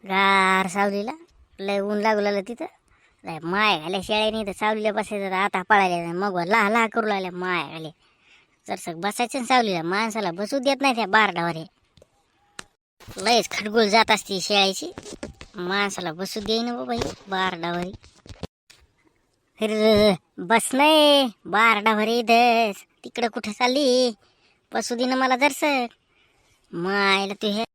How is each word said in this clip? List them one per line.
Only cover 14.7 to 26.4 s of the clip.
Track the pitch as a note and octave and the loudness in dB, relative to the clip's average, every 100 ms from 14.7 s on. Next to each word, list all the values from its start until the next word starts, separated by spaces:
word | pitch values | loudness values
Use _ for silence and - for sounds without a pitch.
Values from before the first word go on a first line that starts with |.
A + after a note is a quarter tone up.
| F#3+ - G4 - - - - - G#3+ | 0 -10 -14 -16 -14 -16 -16 -20 -10
माणसाला | F3+ G3 G3+ F#3+ F3+ | -6 -2 -2 -4 -8
बसू | D#3+ F#3+ - | -8 -8 -8
देई | G#3 A3+ | -4 -4
ना | A#3 A#3+ | -4 -6
बाबा | B3+ | -6
ही | A#3 A3+ - - | -6 -6 -10 -8
बारडावर. | F#3+ F#3+ F3+ E3+ F3 F3+ G#3 - _ - - - _ _ _ _ _ _ _ _ _ _ _ | -4 -4 -4 -6 -6 -6 -10 -20 _ -20 -16 -16 _ _ _ _ _ _ _ _ _ _ _
अरे, | A3 G#3+ G#3+ G#3+ G#3 F#3 _ - | -4 2 4 6 4 2 _ -14
बस | F3+ A3+ - | 0 0 2
नाही, | C4 D4 D#4 D4 C#4+ C4 G3 - | 2 4 6 6 4 2 -4 -4
बारडावर | F#3+ A3+ G#3+ G#3 G#3+ G#3+ | 2 4 4 2 2 2
इथंच. | A#3+ A3 A#3 A#3+ A3+ A3+ G3 - _ | 0 4 4 6 4 2 -2 -14 _
तिकडं | - - A#3 | -14 -4 -4
कुठं | A#3 G#3+ | -4 -10
चालली? | G#3 B3 B3+ C#4+ B3 B3 G#3+ _ _ _ _ _ | -2 0 2 2 2 2 -2 _ _ _ _ _
बसू | A3+ A3 A#3+ | -6 -6 -4
दे | B3+ | -2
ना | C4 | 0
मला | C4 B3+ | 2 2
जरसक. | C#4+ C#4 D#4 C#4 A#3 _ _ _ _ _ | 2 0 -2 0 -2 _ _ _ _ _